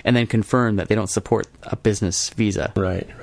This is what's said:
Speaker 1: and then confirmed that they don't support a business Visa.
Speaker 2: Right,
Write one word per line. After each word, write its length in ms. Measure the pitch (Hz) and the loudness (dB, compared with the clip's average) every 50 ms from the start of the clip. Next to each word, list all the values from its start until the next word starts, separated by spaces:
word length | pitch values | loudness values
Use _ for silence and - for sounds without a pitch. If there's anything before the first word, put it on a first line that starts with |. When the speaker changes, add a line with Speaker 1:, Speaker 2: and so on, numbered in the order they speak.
| - | 0
Speaker 1:
and 100 | - 123 | 2 2
then 140 | 120 117 | 2 2
confirmed 500 | - 120 113 104 - 131 123 120 113 104 | 2 2 0 2 2 2 2 2 2 0
that 120 | 95 85 - | 0 0 0
they 40 | 107 | 0
don't 160 | 110 104 - | 0 0 -2
support 380 | - 107 - - 117 104 - - - - - | -4 -4 0 0 0 0 0 -4 -12 -18 -8
a 140 | - - | -8 -8
business 540 | - - 110 101 - 104 90 - - - - | 0 0 0 0 2 0 -2 -2 -2 -4 -4
Visa. 420 | - - 110 104 95 92 - - - | -2 -2 0 0 0 -2 -4 -2 -2
Speaker 2:
Right, 320 | 98 95 92 92 87 - - - - | -2 -2 0 -2 -4 -6 -8 -14 -6